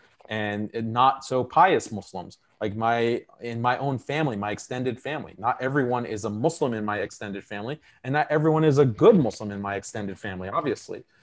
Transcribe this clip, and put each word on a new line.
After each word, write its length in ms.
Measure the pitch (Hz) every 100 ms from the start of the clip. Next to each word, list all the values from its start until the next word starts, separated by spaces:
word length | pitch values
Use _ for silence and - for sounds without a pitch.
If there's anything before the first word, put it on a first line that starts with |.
| _ _ -
and 420 | 107 107 104 107
not 520 | 117 113 113 131 131 -
so 180 | 131
pious 480 | 120 - 185 143 -
Muslims. 460 | 107 - 92 87 - _ -
Like, 140 | 110 104
my, 480 | 113 117 117 117 - -
in 200 | 120 117
my 160 | 120 127
own 200 | 139 131
family, 380 | - 143 156 107
my 160 | 104
extended 480 | 104 - 127 127 120
family, 340 | 131 147 95 -
not 220 | 110 127
everyone 440 | 131 143 123 123 123
is 200 | 107 104
a 40 |
Muslim 440 | 104 147 - 139
in 120 | 110 104
my 140 | 104
extended 440 | 104 - 107 98
family, 360 | - 104 110 151 _ _
and 100 | 127
not 140 | 143 151
everyone 340 | 151 156 156
is 140 | 156 139
a 80 | 139
good 300 | 107 180 214
Muslim 340 | 120 - 107
in 100 | 101
my 140 | 98 101
extended 440 | - 113 101 92
family, 300 | 107 92 92
obviously. 540 | 131 151 101 - 95 - _